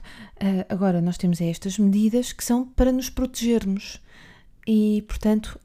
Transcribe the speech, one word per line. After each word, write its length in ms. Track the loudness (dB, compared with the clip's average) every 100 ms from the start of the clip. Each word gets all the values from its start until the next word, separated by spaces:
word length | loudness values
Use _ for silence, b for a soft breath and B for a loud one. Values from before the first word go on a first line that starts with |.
| B B -20 -4
eh, 260 | -2 -2 -2
agora 320 | 0 0 2
nós 160 | 0 0
temos 240 | 0 0
estas 360 | -2 -4 -6 2
medidas 540 | 2 4 2 0 -2
que 120 | -6
são 220 | 0 0 0
para 260 | 2 2
nos 160 | 2 -4
protegermos 920 | -4 -4 -2 0 0 0 -4 -6 -18 b b b b b -10 0
e, 380 | 2 4 0 -2
portanto, 520 | -2 2 0 -2 -8